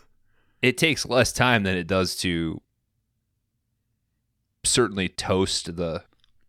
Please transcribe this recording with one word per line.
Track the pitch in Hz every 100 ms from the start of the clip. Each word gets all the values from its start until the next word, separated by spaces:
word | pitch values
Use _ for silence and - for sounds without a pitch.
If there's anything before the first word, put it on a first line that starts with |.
| _ _ _ _ _ -
It | 123 123
takes | 165 131
less | - 120 113
time | - 127 120
than | 98 92
it | 85
does | 95 90 -
to | 92 85 82 - _ _ _ _ _ _ _ _ _ _ _ _ _ _ _ _ _ _ _ _
certainly | - - 117 101 90
toast | - - 95 95 - -
the, | 85 85 80 - _ _ _